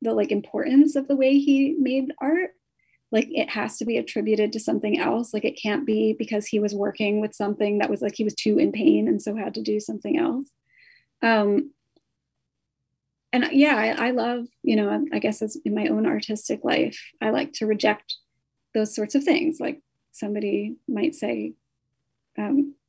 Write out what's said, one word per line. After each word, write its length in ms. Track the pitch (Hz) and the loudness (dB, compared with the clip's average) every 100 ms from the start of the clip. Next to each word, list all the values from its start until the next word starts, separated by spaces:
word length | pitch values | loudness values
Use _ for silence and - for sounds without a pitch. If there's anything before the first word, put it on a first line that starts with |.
the, 120 | 226 | -2
like, 180 | 226 202 | 0 0
importance 640 | 202 208 - - 262 302 285 | -2 -4 -4 4 6 6 4
of 120 | 277 | 0
the 80 | 277 | 2
way 220 | 262 277 | 4 6
he 380 | 285 269 277 320 | 6 4 4 2
made 320 | 254 262 262 320 | 0 0 -2 -4
art. 320 | 269 330 370 - _ _ _ _ _ | 0 0 0 -6 _ _ _ _ _
Like, 160 | 220 - | 0 0
it 180 | - - | -2 -2
has 280 | 214 214 - | -4 -6 -4
to 80 | 226 | -2
be 120 | 233 | -2
attributed 560 | 220 226 214 214 214 | -2 -4 0 2 2
to 60 | 220 | 0
something 400 | - 208 214 208 | -2 -2 0 0
else. 340 | 196 233 240 | 0 -2 -2
Like, 120 | 214 214 | -2 -4
it 140 | - | -4
can't 240 | 214 208 - | -4 -2 0
be 280 | 214 220 220 | 2 2 0
because 300 | 214 214 208 | -2 -4 -2
he 120 | 214 | 0
was 140 | 208 | 0
working 480 | 202 202 - 208 208 | -2 -4 -2 0 0
with 140 | 214 - | -2 -4
something 420 | 208 208 208 208 | -4 -2 0 0
that 120 | - | 0
was, 120 | 202 | -2
like, 140 | 220 - | -4 -2
he 80 | |
was 120 | 214 - | -4 -2
too 220 | 214 208 | 0 4
in 140 | 202 | 2
pain 360 | 214 226 208 220 | 4 4 4 2
and 140 | 214 | 0
so 140 | 214 220 | -2 -6
had 180 | 196 - | -6 -6
to 60 | |
do 180 | 214 214 | -4 -4
something 380 | 214 220 208 320 | -4 -8 -2 0
else. 280 | 339 254 277 _ _ _ _ _ _ _ | 0 -2 -6 _ _ _ _ _ _ _
Um, 500 | 226 226 208 202 - - _ _ _ _ _ _ _ _ _ _ _ _ _ _ _ | 2 2 4 0 -2 -10 _ _ _ _ _ _ _ _ _ _ _ _ _ _ _
and, 140 | 247 320 | -2 2
yeah, 240 | 277 294 247 | 4 6 4
I, 320 | 220 - 233 | 2 0 0
I 40 | |
love, 340 | 254 233 240 240 _ | 0 -2 -4 -8 _
you 120 | - 214 | 2 2
know, 300 | 202 208 302 | 2 0 -2
I 60 | 214 | 0
guess 220 | 220 214 | -2 -2
as 160 | 214 - | -4 -4
in 120 | - 208 | -4 -2
my 120 | 208 | 0
own 180 | 214 220 | 2 2
artistic 580 | 214 208 214 - - | 0 -2 -6 -4 -4
life, 360 | - - 233 - - _ | -2 0 0 -4 -16 _
I 80 | 220 | -2
like 240 | 233 294 | 0 -2
to 120 | - 220 | -4 -2
reject 480 | 208 - 208 - - _ _ _ _ _ | 0 0 0 -6 -16 _ _ _ _ _
those 220 | 226 214 - | -2 -2 -4
sorts 200 | 214 277 | -2 0
of 80 | |
things. 360 | 277 320 320 320 | 2 2 0 -2
Like, 220 | - - _ _ _ | -6 -8 _ _ _
somebody 640 | - 208 208 208 208 208 233 - | -10 -6 -4 -2 -2 -4 -8 -6
might 280 | 214 170 - | -2 -2 -2
say, 380 | 214 - 107 - _ _ _ _ _ _ _ - | -4 -4 -6 -10 _ _ _ _ _ _ _ -8
um, 380 | 208 277 285 - | 0 0 0 -6